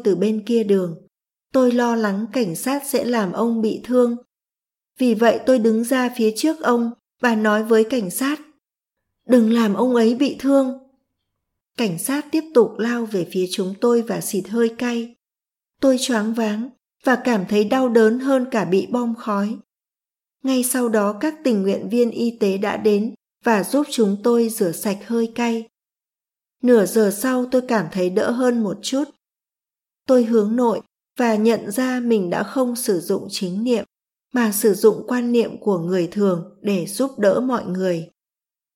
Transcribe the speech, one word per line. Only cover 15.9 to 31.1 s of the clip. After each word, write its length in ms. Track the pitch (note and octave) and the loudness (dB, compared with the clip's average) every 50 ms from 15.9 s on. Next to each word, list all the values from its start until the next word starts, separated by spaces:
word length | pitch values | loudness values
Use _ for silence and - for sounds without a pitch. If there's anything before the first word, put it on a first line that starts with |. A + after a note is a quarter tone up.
| C4 B3 | 2 2
choáng 340 | B3+ - A#3+ G#3+ G#3 A3+ A3+ | 0 -2 -2 -2 -2 -4 -4
váng 340 | A#3+ A3 G#3 G#3 G#3+ A#3+ C#4 - _ _ _ _ _ - | -2 -2 -2 -2 -4 -8 -10 -12 _ _ _ _ _ 0
và 120 | C4+ A#3+ A#3+ - | 0 0 0 0
cảm 200 | B3+ A#3 G3+ E3+ - | 0 0 0 0 0
thấy 160 | G#3+ G#3 G#3 | 0 0 2
đau 240 | G#3 C4 C4 C4 A#3+ | 2 0 0 2 4
đớn 300 | A3+ A#3 A3 A3 A#3 B3+ | 4 6 4 4 2 0
hơn 280 | C4 C#4 C4+ B3+ B3 B3+ | 0 0 0 0 0 -2
cả 140 | B3 G#3+ F3 | -2 -2 0
bị 220 | E3 F#3+ F#3+ - - | 0 0 0 0 0
bom 240 | A#3+ B3 A#3+ A#3 A3+ | -4 -4 -2 -4 -6
khói. 420 | - - A3 G3+ G3+ G3+ G#3+ A#3 G3+ - _ _ _ _ _ _ _ _ _ _ _ _ _ _ _ | -6 -6 -4 -2 -2 -2 -4 -6 -10 -14 _ _ _ _ _ _ _ _ _ _ _ _ _ _ _
Ngay 200 | - C4+ C4 B3+ | -2 0 0 0
sau 260 | B3 - - B3+ B3 A#3 | 0 0 -2 -2 0 0
đó 280 | G#3+ G#3+ G3+ G#3 G#3 G#3 | 0 0 0 0 -2 -2
các 140 | D4+ D#4 D#4 - - | -4 -4 -4 -2 0
tình 180 | C4 A3 G3 | 0 2 2
nguyện 260 | F#3+ G3 G3+ - F#3+ F#3+ | 2 0 -2 -2 -4 -2
viên 220 | A#3 A#3+ A#3+ A3+ | 0 2 2 0
y 200 | - - A#3 A#3 A#3 - | 0 -2 -4 -4 -2 0
tế 180 | G#3+ G3 F#3+ G3 | -2 0 0 -2
đã 180 | G#3 G3+ F#3 | -2 -4 -4
đến 380 | G#3 G#3 G#3+ G#3 G3+ G#3+ B3+ - - _ _ _ _ - | 0 0 2 2 2 0 -4 -8 -12 _ _ _ _ 0
và 200 | F#3+ A3 G3 F3+ | 0 2 2 0
giúp 220 | - - C#4+ D4 D4 | 0 0 0 0 0
chúng 260 | - A#3+ A3 G3 G3+ G3+ | 0 0 0 0 0 0
tôi 260 | - A#3+ A#3 A#3 A#3 A3 | 0 0 2 2 2 0
rửa 240 | A3+ - G3 E3+ | 0 -2 -2 -2
sạch 260 | E3 - - G#3+ F#3+ G3+ - | -2 -4 -4 -6 -6 -6 -6
hơi 260 | - A#3 A#3 A3+ A3+ A3+ | -4 -2 -2 -2 -2 -4
cay. 340 | A#3+ A#3+ A#3 A3+ A3+ A3 - _ _ _ _ _ _ _ _ _ _ _ _ _ _ _ _ _ - | -4 -4 -2 -2 -4 -6 -10 _ _ _ _ _ _ _ _ _ _ _ _ _ _ _ _ _ -2
Nửa 240 | B3 B3 A#3+ A3 G#3+ | 4 6 6 6 4
giờ 240 | - - A3+ G#3+ G3 | 4 2 2 2 2
sau 360 | G3 - C4 C4 B3+ B3+ B3 B3+ | 0 -2 -2 -2 0 -2 -2 0
tôi 120 | C4 B3+ B3+ B3+ | 0 -2 0 0
cảm 180 | A#3 G#3 E3 D#3+ | -2 -2 -2 -2
thấy 180 | - F#3 F3+ F3+ | -2 -2 -2 0
đỡ 200 | F#3 G#3 - - | 0 0 0 0
hơn 320 | A#3+ B3 B3+ B3 A#3+ A#3 | -2 0 0 0 2 0
một 160 | G#3+ F#3+ G3+ - | -2 -4 -4 -6
chút. 220 | - - C4 C4+ D#4 - - _ _ _ _ _ _ _ _ _ _ _ _ _ _ _ _ _ - | -8 -4 -2 -2 -4 -4 -8 _ _ _ _ _ _ _ _ _ _ _ _ _ _ _ _ _ 0
Tôi 180 | - C4 B3 A#3 | 4 4 4 4
hướng 320 | A3 A#3+ A3 G3+ G#3+ A3+ | 4 2 2 2 2 0
nội 240 | B3+ A#3+ A3+ G3 - - _ _ _ _ _ | 0 2 0 0 -2 -6 _ _ _ _ _